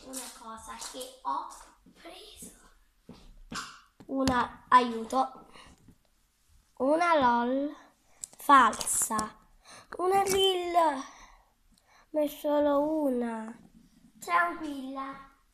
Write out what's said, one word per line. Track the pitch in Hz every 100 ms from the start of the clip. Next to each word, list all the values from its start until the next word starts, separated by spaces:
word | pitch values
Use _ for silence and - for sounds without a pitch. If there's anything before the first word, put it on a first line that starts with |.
| 262
una | 262 247 -
cosa | 226 226 - 233 -
che | 262 254 -
ho | - - - - - _ - -
preso. | 339 359 415 - - - - _ _ _ - - - - - - - - _ _ -
Una, | 269 269 247 - - -
aiuto. | 254 247 226 226 254 254 - - - - - - - _ _ _ _ _ _ _ -
Una | 254 320 349 320
LOL | 254 240 240 269 294 294 - _ _ - - -
falsa. | - 269 226 - - - - 214 214 - _ _ - - - -
Una | 359 392
Lil. | 392 381 381 359 349 339 320 262 - - - - _ _ _ _ _ _ _
Ma | 302
è | 294
solo | - 302 294 294 285
una. | 302 311 285 247 240 226 220 - - - - _ - -
Tranquilla, | - 349 349 320 302 277 262 269 269 277 - _ _